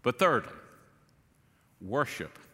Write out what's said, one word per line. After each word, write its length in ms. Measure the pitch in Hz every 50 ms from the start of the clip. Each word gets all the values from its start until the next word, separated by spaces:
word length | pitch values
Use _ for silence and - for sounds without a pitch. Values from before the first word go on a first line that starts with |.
| -
But 160 | 123 123 -
thirdly, 340 | 190 175 147 110 - - - - - - - - - _ _ _ _ _ _ _ _ _ _ _ _ _ _ _ _ _ _ _
worship. 560 | 92 92 110 143 143 - - - 82 76 - - - -